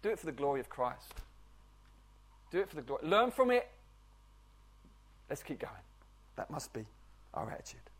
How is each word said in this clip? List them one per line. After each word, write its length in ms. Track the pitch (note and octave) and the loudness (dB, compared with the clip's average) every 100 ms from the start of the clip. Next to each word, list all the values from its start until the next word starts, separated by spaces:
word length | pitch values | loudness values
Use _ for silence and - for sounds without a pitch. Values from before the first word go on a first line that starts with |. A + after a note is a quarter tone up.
Do 80 | G3+ | 0
it 100 | G#3+ | 0
for 80 | D#3+ | -2
the 60 | |
glory 280 | B2+ C#3 C#3 | 0 2 2
of 100 | A#2+ | 0
Christ. 420 | - B2 C3+ - - - - - - - - - - - - - - - | 0 0 0 -12 -14 -14 -18 -20 -20 -20 -20 -20 -20 -20 -20 -20 -20 -2
Do 100 | F3 | 0
it 80 | F#3+ | 0
for 60 | D#3 | -4
the 60 | |
glory. 220 | B2 C#3 | -6 -4
Learn 260 | D#3 G3 B3 | 4 6 6
from 200 | - B3 | 6 6
it. 200 | B3 - - - - - - - - - - - - - - - - - | 6 2 -12 -20 -20 -20 -20 -20 -20 -20 -20 -20 -20 -20 -20 -20 -20 -8
Let's 140 | C#3 | -8
keep 160 | - C3+ | -6 -6
going. 140 | - - - - - - - - | -6 -10 -18 -20 -20 -20 -16 -8
That 120 | G2 | -6
must 240 | D3+ - | -6 -6
be 140 | A#2 G#2+ - - - - | -10 -10 -14 -20 -20 -10
our 160 | - G#2+ | -6 -6
attitude. 300 | - - - - - | -6 -10 -16 -18 -20